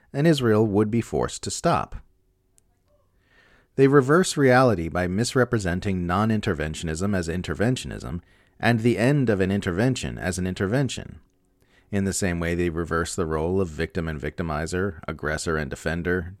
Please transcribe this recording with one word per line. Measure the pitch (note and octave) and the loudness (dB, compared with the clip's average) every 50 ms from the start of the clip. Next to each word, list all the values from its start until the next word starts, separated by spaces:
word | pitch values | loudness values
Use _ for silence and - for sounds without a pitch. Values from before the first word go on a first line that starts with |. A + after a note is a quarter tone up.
| _ _ - | _ _ -4
and | C#3 D3 | 2 2
Israel | E3+ D#3+ C3 B2 A2+ G#2+ G#2+ A2+ | 4 4 4 4 4 4 4 4
would | A2 F#2+ G#2 A2 G#2 | 4 4 2 2 2
be | A2+ A#2 | 0 -2
forced | - - - C2+ A#1+ - - - - | -2 -2 -2 -2 -2 -2 -4 -8 -8
to | G2+ | -8
stop. | - - - E3+ D3+ D2+ - - - - - _ _ _ _ _ _ _ _ _ _ _ _ _ _ _ _ _ _ _ _ _ _ _ _ _ _ _ _ _ _ _ _ _ _ | -6 -2 0 0 0 0 -2 -6 -10 -16 -18 _ _ _ _ _ _ _ _ _ _ _ _ _ _ _ _ _ _ _ _ _ _ _ _ _ _ _ _ _ _ _ _ _ _
They | C3+ C3+ | 4 6
reverse | C3+ C#3 C#3+ B2+ C3 D3+ F3+ F#3 - - | 8 8 6 6 6 4 4 2 2 2
reality | D#3 C#3 B2+ B2 B2+ C3+ B2 G#2 E2+ E2 | 4 6 6 6 6 6 4 4 2 -2
by | D#2+ D#2+ F2 F2+ | -2 -2 -2 0
misrepresenting | F2 F#2 G2+ A#2+ - - C3+ A#2+ B2 B2 A2 F#2+ F2 E2+ F#2 - G#2 F#2+ F2+ F2 | 0 0 0 -2 0 2 2 2 2 0 0 0 -2 -2 -2 -2 -2 -2 -2 0
non-interventionism | F2 F2+ G2 G#2+ A2+ A2 G#2+ - A2+ E2+ D2 D2+ D#2 D#2+ - E2+ D#2+ D#2+ E2 F#2+ G2+ G#2 | 0 0 2 2 2 0 0 0 -2 -2 -2 -2 -4 -6 -6 -6 -6 -4 -4 -2 -2 -2
as | F#2 E2 | -2 -2
interventionism, | E2 E2 F2+ F2 - D#2+ D2+ G2 B2 B2+ - - C2 G#1 G2+ - A#1+ D2+ F2 - _ _ _ _ _ _ - | -2 -4 -6 -6 -6 -2 0 0 0 0 -2 -6 -8 -10 -10 -10 -10 -10 -10 -12 _ _ _ _ _ _ -2
and | - A2+ A#2+ A2 | 0 2 2 4
the | A2 B2 A2 | 2 2 2
end | F2+ A2+ C3 D3 D3 C3 A2 | 4 2 2 2 2 2 2
of | G#2 F#2 | 2 2
an | F#2+ F#2 | 2 2
intervention | G2 G2+ F2+ G2 E2+ F#2 A#2 C3 B2 - - C#2 A#1 | 0 0 -2 -2 0 0 0 0 0 -2 -6 -8 -8
as | G#1+ A#1 F2+ F2+ F2+ | -6 -6 -4 -4 -4
an | F2+ | -4
intervention, | F#2 F2+ - G2+ F#2+ A2+ C#3 C#3 A#2+ - - - - - - - _ _ _ _ _ _ _ _ _ _ _ _ _ | -4 -2 -2 -2 0 0 0 -2 -4 -6 -10 -12 -14 -18 -20 -20 _ _ _ _ _ _ _ _ _ _ _ _ _
in | G#2 G2 G2 | -2 -2 0
the | G2 F2+ | 0 -2
same | - G#2 F#2 F2 E2+ | 0 -2 0 0 0
way | E2+ E2+ E2+ | -2 0 0
they | E2+ F2 E2+ | 0 0 0
reverse | D#2 E2+ E2+ D#2+ E2+ E2 E2 - - | -2 -2 -4 -2 -2 -2 -2 -2 -4
the | - F2 | -4 -4
role | D#2 D#2+ D2+ D#2 E2+ F#2 G2 | -2 -2 -2 0 0 0 0
of | F#2+ | -2
victim | E2 D2+ D2 E2 - - F2 E2 | -2 -4 -6 -6 -4 -4 -4 -4
and | E2 D#2 D2 | -4 -6 -6
victimizer, | C#2 D2+ - - F2 D#2+ D2+ D2 E2 D#2+ F2+ F2+ F#2+ G2+ D#2+ - - | -6 -8 -6 -6 -6 -4 -4 -4 -4 -4 -4 -4 -4 -4 -6 -8 -10
aggressor | - D#2 D2 C2+ D2+ D#2 D2+ - F2 D#2+ | -10 -10 -6 -4 -4 -4 -4 -2 -2 -2
and | D#2 D2+ C2 | -2 -4 -6
defender, | - - - D#2+ E2 E2+ E2 F2 F2 F#2 E2+ F2 F#2+ - | -8 -8 -6 -4 -4 -4 -2 -2 -2 -2 -4 -6 -12 -8